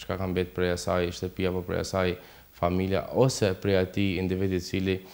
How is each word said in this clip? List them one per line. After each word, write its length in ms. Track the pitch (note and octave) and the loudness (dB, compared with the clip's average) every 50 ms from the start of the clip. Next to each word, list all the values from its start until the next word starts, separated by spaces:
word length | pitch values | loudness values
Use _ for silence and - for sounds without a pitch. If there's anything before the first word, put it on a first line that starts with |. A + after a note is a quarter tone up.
çka 160 | - - F#2 F2+ | -8 -8 -6 -4
ka 80 | F#2+ F#2 | -4 -2
mbet 200 | F2 F#2 F2+ - - | 0 -2 -2 -2 -2
prej 180 | F#2 F2+ F2+ F2+ | 0 0 0 0
asaj 380 | F2+ - F#2+ F#2 F2+ F2 F2 F2 | 0 0 0 0 0 0 -2 -2
shtëpi 320 | - F#2+ F2+ - - F#2+ F2+ | -4 -6 -6 -4 -2 -2 0
apo 120 | F#2 F#2 F2 | 0 -2 -4
prej 180 | F2+ F2 F2 E2 | -2 -2 -4 -2
asaj 320 | - - F#2+ F#2 F2+ E2+ - - - - - - - - - | -2 0 0 2 0 0 -4 -8 -18 -20 -20 -20 -20 -4 0
familja, 460 | F2 F2 F2+ F#2 F#2+ F#2 F#2+ F2 - - - | 0 2 2 2 0 0 0 -2 -2 0 4
ose 380 | A2+ B2+ C3 - - A2 F#2+ F#2 - | 4 4 4 4 2 2 0 0 0
prej 160 | - G2+ G2 F#2 F#2 | 0 2 4 4 2
atij 340 | F#2 - G2+ G2+ F#2+ F2+ F2 | 2 0 0 0 0 0 0
individi 400 | F#2 F2+ F#2 F#2 G2 F#2+ F#2 F2+ | 0 0 0 0 0 0 0 -2
i 80 | E2+ | -2
cili 320 | - - G2 F#2+ F#2+ F#2 F#2 - - | -2 -2 -2 0 0 -2 -2 -4 -10